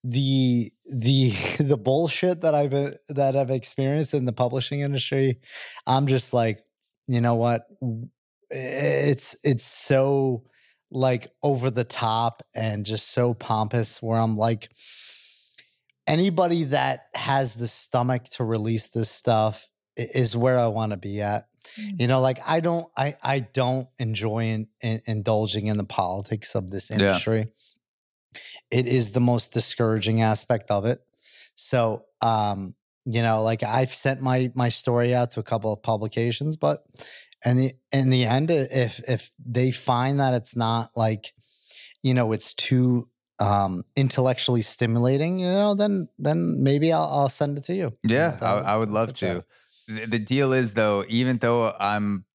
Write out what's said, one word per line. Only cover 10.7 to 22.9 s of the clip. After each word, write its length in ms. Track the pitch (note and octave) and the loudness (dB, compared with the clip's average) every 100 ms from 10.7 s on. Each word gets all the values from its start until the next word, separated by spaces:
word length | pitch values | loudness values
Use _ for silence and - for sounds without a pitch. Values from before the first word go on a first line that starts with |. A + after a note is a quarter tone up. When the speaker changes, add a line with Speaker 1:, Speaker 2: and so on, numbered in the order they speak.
| _ _ | _ _
Speaker 1:
like, 420 | C3 C3 B2 - _ | 0 2 0 -4 _
over 280 | D3 C3 C3 | 0 2 0
the 140 | A#2 | 0
top 580 | A#2+ - A2+ A2+ A#2 - - | -4 -2 0 2 0 -2 -14
and 300 | A2+ A2+ G#2 | -6 -4 -4
just 260 | G#2 A2 - | -4 -6 -4
so 200 | - B2 | 0 0
pompous 720 | A#2 - A2 G#2+ A#2+ A2 - | 0 -2 -2 0 -2 -2 -6
where 160 | A2+ A2+ | -2 0
I'm 180 | A2+ G#2+ | 2 2
like, 320 | A2+ A2 - _ - - - - - - - - _ _ _ _ - | 0 0 -6 _ -20 -20 -20 -20 -20 -20 -20 -20 _ _ _ _ 0
anybody 580 | D#3 G3 E3+ F3 E3+ | 2 2 2 2 2
that 420 | C#3+ C#3 C3+ C3 _ | 0 0 0 -4 _
has 400 | - - C#3 C3 A2 | -8 -2 0 0 -4
the 120 | A#2+ | -6
stomach 560 | - - B2 B2 B2 | -6 -4 -2 0 -2
to 200 | A#2+ - | -6 -6
release 460 | A2+ A2+ G#2+ A2 - | -2 0 0 -2 -2
this 180 | A#2 A2 | -4 -4
stuff 580 | - - A2 A2 G#2+ - _ _ - | -2 0 2 2 -2 -18 _ _ -10
i-, 80 | A#2 | -4
is 220 | C3 A#2 A#2 | 0 0 2
where 220 | B2+ B2+ | 2 4
I 80 | A#2 | 2
wanna 320 | G#2+ A2 G2 | 0 -4 -4
be 240 | G2+ G#2 | -6 -4
at. 260 | G#2 G#2+ - _ - - | -2 -4 -6 _ -20 -12
Speaker 2:
Mm. 200 | G#3 F#3+ | -10 -2
Speaker 1:
You 60 | B2 | 2
know, 120 | C3 | 4
like, 180 | C3 B2+ - | 2 0 -2
I 140 | D#3+ | 0
don't, 260 | E3+ E3+ E3 | 0 -2 -6